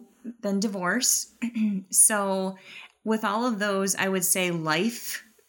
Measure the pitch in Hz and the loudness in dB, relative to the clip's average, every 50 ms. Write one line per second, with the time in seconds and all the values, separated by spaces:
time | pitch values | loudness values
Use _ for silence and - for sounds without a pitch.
0 | - - _ _ - 226 - - - 202 196 196 196 220 196 190 180 175 196 247 | -8 -12 _ _ -16 -16 -14 -8 -4 -2 -2 0 0 -2 -2 -2 -2 0 0 2
1 | 254 - - - - - - _ 233 233 233 220 220 214 202 190 190 - - - | 2 2 2 0 -2 -6 -8 _ -8 -4 -2 0 0 0 0 -2 -4 0 2 4
2 | - - 220 202 202 196 190 190 190 190 190 - - - - - - - _ _ | 4 4 4 2 0 0 0 0 -2 -4 -6 -10 -16 -20 -18 -18 -20 -20 _ _
3 | _ 214 220 214 220 202 202 226 240 254 226 190 208 208 196 196 196 196 185 - | _ -2 0 0 0 0 0 0 0 0 0 0 0 0 0 0 0 0 0 0
4 | 190 190 190 185 175 - - 190 180 180 170 165 156 156 156 165 202 233 233 - | 0 0 0 0 2 2 2 2 2 0 0 0 0 0 0 2 2 0 -2 -4
5 | - - - - - - _ _ _ | -8 -10 -10 -10 -12 -16 _ _ _